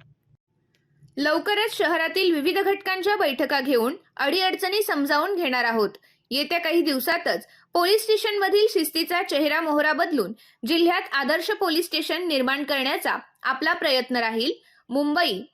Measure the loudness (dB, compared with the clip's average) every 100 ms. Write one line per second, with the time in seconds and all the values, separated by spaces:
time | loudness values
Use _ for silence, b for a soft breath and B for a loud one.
0 | -20 _ _ _ _ _ _ _ _ _
1 | -16 -4 0 0 0 0 0 0 0 0
2 | 0 0 2 2 2 0 0 0 -2 -2
3 | 0 2 0 0 0 0 2 2 2 -2
4 | b -4 -2 0 0 0 -2 -2 -2 0
5 | 0 0 0 -2 -2 0 0 0 0 -4
6 | b b b -4 -2 -2 0 2 2 0
7 | 0 -2 -2 -4 -6 b b 0 2 2
8 | 2 0 0 0 2 4 4 2 -2 -2
9 | -2 -2 0 0 2 0 0 2 2 0
10 | 0 0 -2 -4 b b -2 2 4 2
11 | 0 -4 0 -2 -2 -2 0 0 -2 -2
12 | -4 -4 -2 0 0 -2 -2 -2 0 -2
13 | -2 -4 -8 _ -4 -2 0 0 0 0
14 | 0 -2 -2 -2 -2 -4 b b b -2
15 | 0 0 0 -2 -8